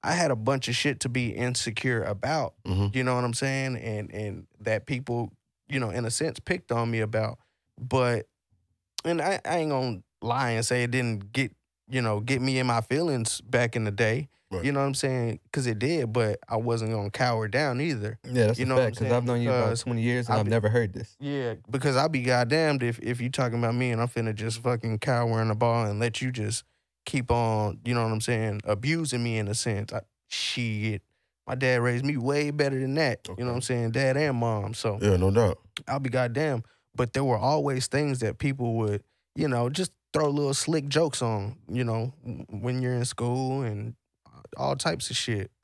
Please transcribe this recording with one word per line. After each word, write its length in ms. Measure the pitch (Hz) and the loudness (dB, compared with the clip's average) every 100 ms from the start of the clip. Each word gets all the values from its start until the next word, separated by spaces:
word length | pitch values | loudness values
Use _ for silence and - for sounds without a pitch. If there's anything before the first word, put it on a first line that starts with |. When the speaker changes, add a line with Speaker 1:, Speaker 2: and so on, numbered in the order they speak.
Speaker 1:
I 100 | - | 0
had 180 | 170 165 | 0 2
a 60 | 120 | 2
bunch 320 | 110 135 123 | 0 0 0
of 60 | |
shit 260 | 120 147 135 | 0 0 0
to 100 | 135 | -2
be 180 | 123 117 | -2 -2
insecure 680 | - 123 127 - 107 131 117 | -2 -2 -2 -2 -2 0 0
about. 520 | 104 101 - 156 120 _ - | -2 -2 -2 0 -2 _ -2
Speaker 2:
Mm-hmm. 300 | 95 101 120 | 2 2 2
Speaker 1:
You 80 | |
know 100 | 127 | 0
what 100 | 123 | 2
I'm 100 | 123 | 0
saying? 420 | 117 135 135 135 123 | 0 -2 -2 -2 -4
And, 340 | 113 104 104 | -4 -6 -6
and 360 | 104 104 98 - _ | -6 -8 -8 -14 _
that 260 | 104 110 - | -2 -2 -2
people, 440 | 127 131 120 117 - _ _ _ | -6 -2 -4 -4 -10 _ _ _
you 120 | 135 | -2
know, 100 | 113 | -2
in 160 | 92 113 | -2 -2
a 40 | |
sense, 280 | - 160 - | -2 -2 -4
picked 320 | - 180 - | -4 -4 -2
on 180 | 117 117 | -2 0
me 100 | 113 | 0
about. 380 | 107 110 110 - _ _ _ - | 0 0 -2 -6 _ _ _ -14
But, 480 | 123 131 123 117 - _ _ _ _ _ _ - | -2 2 2 0 -4 _ _ _ _ _ _ -8
and 160 | 165 170 | -2 0
I, 180 | 156 196 | 0 -2
I 140 | - 175 | -2 -2
ain't 120 | 156 | 0
gonna 320 | 139 127 98 - _ | -2 -2 -4 -12 _
lie 300 | 113 123 127 | -4 0 0
and 120 | 113 | 0
say 180 | 113 123 | 0 0
it 80 | 123 | 0
didn't 380 | 127 120 107 98 | 0 0 -2 -4
get, 200 | 120 131 - _ _ _ | -4 -4 -6 _ _ _
you 100 | 127 | -2
know, 200 | 117 104 | 0 0
get 200 | 113 127 | 0 0
me 180 | 131 131 | 0 2
in 80 | 127 | 2
my 140 | 117 | 2
feelings 640 | 107 135 170 135 113 - | 2 0 2 0 0 -4
back 340 | - 123 120 120 | 0 2 2 0
in 80 | |
the 60 | 110 | -2
day. 400 | 101 113 117 147 _ _ | 2 2 2 -4 _ _
Speaker 2:
Right. 120 | 92 | -4
Speaker 1:
You 80 | 123 | 0
know 80 | 139 | 2
what 60 | 139 | 0
I'm 80 | |
saying? 440 | 135 139 131 117 - _ | 0 0 0 -2 -4 _
'Cause 160 | - 127 | -2 -2
it 100 | 110 | 0
did, 340 | 131 170 120 | 0 0 0
but 280 | 113 110 104 - | 2 0 0 -2
I 80 | 113 | -2
wasn't 340 | 117 117 110 | 0 0 0
gonna 200 | 110 101 | -2 -4
cower 360 | - 127 113 110 | 0 0 0 0
down 340 | 120 147 123 | 0 0 0
either. 380 | 160 127 104 - | -2 -2 -4 -8
Speaker 3:
Yeah, 240 | - 123 110 | -4 2 4
that's 100 | 120 | 4
Speaker 1:
You 60 | |
Speaker 3:
a 40 | 127 | 2
Speaker 1:
know 60 | |
what 60 | 131 | 4
Speaker 3:
fact, 60 | 123 | 2
Speaker 1:
I'm 60 | |
Speaker 3:
'cause 60 | - | 0
Speaker 1:
saying? 100 | 110 | 0
Speaker 3:
I've 120 | 120 | 2
known 180 | 123 120 | 2 0
you 60 | 120 | 2
about 100 | 127 117 | 2 2
Speaker 1:
Because 160 | 117 | 0
Speaker 3:
twenty 200 | - 117 | -2 0
years, 240 | 117 123 117 | 0 0 0
and 80 | |
Speaker 1:
I 60 | 120 | 0
Speaker 3:
I've 40 | |
Speaker 1:
be 60 | 104 | 2
Speaker 3:
never 180 | 113 104 | 2 4
heard 240 | 120 110 | 2 2
this. 240 | 92 - _ | -4 -12 _
Speaker 1:
Yeah, 340 | 143 143 123 101 - | -6 -2 -4 -6 -6
because 260 | 131 139 131 | 0 2 4
I'd 140 | 156 | 2
be 120 | 143 | 2
goddamned 600 | 123 123 120 151 160 139 | 2 2 4 4 4 2
if, 160 | 120 117 | 0 -2
if 220 | - 123 | -4 -4
you 100 | 127 | -2
talking 280 | 135 127 117 | 0 0 2
about 160 | 117 120 | 2 2
me 160 | 127 | 0
and 80 | 113 | 0
I'm 60 | 120 | 0
finna 260 | 117 113 | 0 -2
just 260 | 107 113 113 | -2 -4 -2
fucking 380 | 123 120 117 107 | -2 0 0 -2
cower 420 | - 123 117 113 | 0 2 2 2
in 80 | 113 | 0
the 60 | |
ball 320 | 107 120 117 110 | 2 2 2 0
and 140 | 101 | 0
let 200 | 117 110 | -2 -2
you 120 | 131 | -4
just 320 | 123 104 113 - _ _ _ - | -4 -4 -4 -8 _ _ _ -4
keep 240 | 139 120 | -4 2
on, 480 | 120 113 110 104 - | 2 4 2 0 -2
you 100 | 120 | -2
know 80 | 120 | 0
what 100 | 113 | 2
I'm 80 | 110 | 0
saying, 400 | 113 117 110 104 | 0 0 0 -2
abusing 580 | - 104 131 165 156 127 | -2 -2 0 0 0 -2
me 160 | 120 113 | 0 0
in 80 | 101 | -2
a 80 | |
sense. 380 | 104 123 104 107 | -2 -2 -2 -4
I, 80 | 113 - _ _ | -8 -10 _ _
shit. 720 | - - - 117 107 110 101 _ _ _ _ - | -6 -4 -2 -2 0 -2 -2 _ _ _ _ -8
My 80 | |
dad 260 | 123 131 127 | 0 4 4
raised 240 | 120 120 | 4 2
me 120 | 135 147 | 0 0
way 340 | 123 143 147 | 0 2 0
better 280 | 147 143 135 | 0 0 0
than 160 | 131 | 0
that. 260 | 143 147 113 - | 2 2 0 -8
You 80 | 98 | -6
know 80 | 123 | -4
what 40 | |
I'm 40 | 120 | -2
Speaker 2:
Okay. 80 | 123 | -2
Speaker 1:
saying? 240 | 123 117 | 0 0
Dad 240 | 120 135 131 | 2 2 2
and 200 | 151 123 | 2 2
mom. 380 | 117 107 101 | 0 0 -2
So 240 | 110 113 101 | -4 -4 2
Speaker 2:
Yeah, 160 | 104 92 | 4 6
no 140 | 95 | 6
doubt. 280 | 101 107 - - - - | 6 4 2 -8 -16 -4
Speaker 1:
I'll 120 | 135 | -2
be 100 | 131 | 0
goddamn. 540 | 127 123 117 156 123 - _ _ - | 0 0 0 0 -2 -6 _ _ -2
But 160 | 123 | -2
there 120 | - | 0
were 140 | 139 117 | 2 2
always 480 | 127 151 143 131 127 | 4 2 2 0 0
things 320 | 139 147 131 | 0 0 0
that 200 | 113 - | -2 -2
people 360 | 139 135 120 113 | -2 0 0 2
would, 260 | 110 104 - _ _ - | 2 0 -4 _ _ -2
you 100 | 151 | 0
know, 220 | 123 120 | 2 0
just 220 | 156 185 _ _ | 0 -4 _ _
throw 160 | 151 151 | 2 2
little 260 | 143 143 | 2 0
slick 340 | 139 - 160 143 | 0 0 0 2
jokes 340 | 151 165 - | 2 2 2
on, 340 | 120 107 101 - - | 0 0 -2 -8 -6
you 160 | 113 | -2
know, 280 | 120 113 117 131 | 0 0 -2 -6
w-, 200 | 117 - - | -12 -10 -10
when 320 | 101 117 127 | -6 -4 -2
you're 120 | 127 | 0
in 100 | 123 | 0
school 580 | 120 - 120 123 131 135 | -2 -2 -2 0 0 -2
and 320 | 123 104 110 117 _ _ _ - - - | -2 -4 -8 -10 _ _ _ -20 -18 -4
all 180 | 131 | -2
types 340 | 139 160 160 - | 0 -2 -2 -4
of 60 | 123 | -4
shit. 340 | - 107 95 _ | -2 -4 -4 _